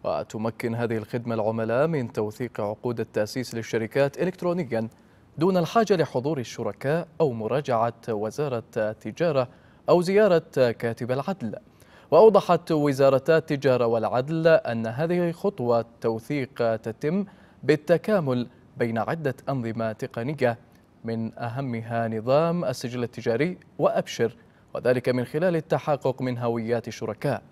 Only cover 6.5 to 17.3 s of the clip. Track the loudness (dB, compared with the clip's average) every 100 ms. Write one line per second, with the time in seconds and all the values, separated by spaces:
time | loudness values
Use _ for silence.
6.5 | -8 -8 -4 -2 -2 -4 -2 -2 0 -2
7.5 | -2 0 0 0 -2 -6 -4 -4 -4 -4
8.5 | -4 -6 -4 -4 -4 -12 -2 0 0 -2
9.5 | -8 -20 -8 2 4 4 4 6 4 2
10.5 | 2 2 2 -4 -4 -4 -4 -2 -6 -6
11.5 | -8 _ _ -20 -20 4 8 8 8 4
12.5 | 0 2 0 2 4 4 4 4 2 2
13.5 | 0 2 2 2 2 2 0 -2 2 6
14.5 | 4 4 -4 -4 -4 -2 0 -2 -2 -4
15.5 | -2 2 2 0 -4 -4 -4 -4 -4 -4
16.5 | -2 0 0 -6 -4 -2 -2 -4